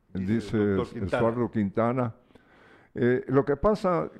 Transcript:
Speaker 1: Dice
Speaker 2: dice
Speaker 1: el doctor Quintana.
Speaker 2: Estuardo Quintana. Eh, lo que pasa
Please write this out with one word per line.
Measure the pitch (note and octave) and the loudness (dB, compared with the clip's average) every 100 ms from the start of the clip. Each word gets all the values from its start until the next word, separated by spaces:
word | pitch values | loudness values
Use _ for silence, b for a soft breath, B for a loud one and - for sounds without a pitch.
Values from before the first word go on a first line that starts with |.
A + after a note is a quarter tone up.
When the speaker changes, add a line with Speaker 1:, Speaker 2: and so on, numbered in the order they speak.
| _ | _
Speaker 1:
Dice | - F#2+ | -6 -2
Speaker 2:
dice | A2+ - A2+ | -2 0 0
Speaker 1:
el | G#2 G2 | 2 2
doctor | - | -2
Quintana. | A#2 G2 B2 | -6 -2 0
Speaker 2:
Estuardo | A#2 A#2 A2+ | 0 0 -2
Quintana. | A2+ G2 A2+ A2+ B2+ A#2+ - b b b b b b b - | -2 -2 0 0 0 -4 -6 b b b b b b b 0
Eh, | B2 B2+ - | 2 2 2
lo | C3 | 2
que | C#3 C#3 | 2 2
pasa | G#3 G#3 F#3 E3+ D#3 | 2 2 2 0 -2